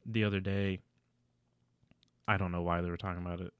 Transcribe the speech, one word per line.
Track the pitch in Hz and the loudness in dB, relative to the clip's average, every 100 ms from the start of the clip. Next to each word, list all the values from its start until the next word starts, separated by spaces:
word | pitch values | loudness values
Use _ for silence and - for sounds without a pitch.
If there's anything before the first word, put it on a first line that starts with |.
| - | -2
the | 113 | 2
other | 104 98 | 4 2
day, | 95 98 98 92 - _ _ _ _ _ _ _ _ _ _ _ _ _ - | 0 0 0 -2 -6 _ _ _ _ _ _ _ _ _ _ _ _ _ 0
I | 101 | 2
don't | 92 | 2
know | 87 | 0
why | 85 85 | 0 0
they | 87 | 0
were | 87 | -4
talking | 98 87 | -6 -6
about | 87 87 | -6 -6
it, | 92 | -8